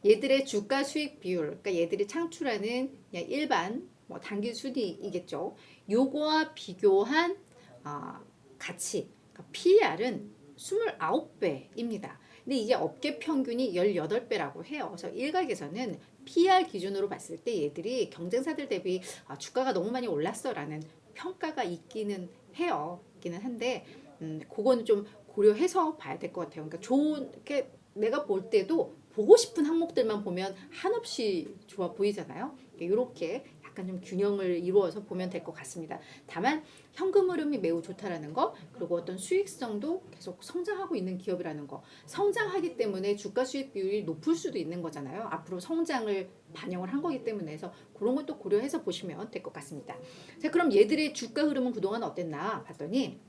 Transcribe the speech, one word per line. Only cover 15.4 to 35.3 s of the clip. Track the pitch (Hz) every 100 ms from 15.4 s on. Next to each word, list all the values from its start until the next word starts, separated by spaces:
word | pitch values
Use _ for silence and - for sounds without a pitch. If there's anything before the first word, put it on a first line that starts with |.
| 311 196 143 190 247 165 - -
피이알 | - - 370 370 -
기준으로 | 196 190 196 202
봤을 | - - 165
때 | - 208
얘들이 | 147 147 190 254 202
경쟁사들 | - 175 233 269 302 277
대비, | 190 185 185 185 - -
아, | 143
주가가 | - 240 262
너무 | 190 196
많이 | 254 240
올랐어라는 | 151 165 - 262 214 147 156 156 - -
평가가 | - 359 370 320 311
있기는 | 196 170 - 220 208 196 175 - - -
해요. | 349 151 156 175 - -
있기는 | 175 170
한데, | 240 226 240 214 - - - -
음, | 160 156 -
그건 | - 220 247
좀 | 226 208 208 - -
고려해서 | - 208 208 359 381 320 311
봐야 | 139 -
될 | 180
것 | 180
같아요. | 165 165
그러니까 | 156 170
좋은, | - 269 302 294 262
이렇게 | - - 285 269 - _
내가 | 202 220 294 294
볼 | 190 190
때도 | 214 185 330 - - -
보고 | - 220 440
싶은 | - -
항목들만 | 294 330 - - 220 208
보면 | 202 180 196 190 -
한없이 | - 370 466 453 - 220 180 147 - -
좋아 | - 175
보이잖아요. | - 208 202 147 160 269 - - -
이렇게 | 170 214 247 - 160 240 - - - -
약간 | 185
좀 | 185
균형을 | - 185 202 202 185 175
이루어서 | 175 196 185 208
보면 | 208 185 185